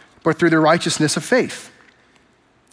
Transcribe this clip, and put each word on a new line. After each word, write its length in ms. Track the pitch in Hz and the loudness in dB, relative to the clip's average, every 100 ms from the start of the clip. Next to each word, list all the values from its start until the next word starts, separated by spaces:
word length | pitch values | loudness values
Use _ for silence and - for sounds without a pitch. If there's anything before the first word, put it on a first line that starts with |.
| _ _ | _ _
but 140 | 165 160 | -4 0
through 140 | 170 | 2
the 80 | 160 | 4
righteousness 580 | 156 165 165 - 151 - | 4 2 0 -2 -2 -2
of 60 | |
faith. 480 | - 254 143 - - - _ _ _ _ _ _ _ _ _ | -2 -2 -2 -8 -18 -20 _ _ _ _ _ _ _ _ _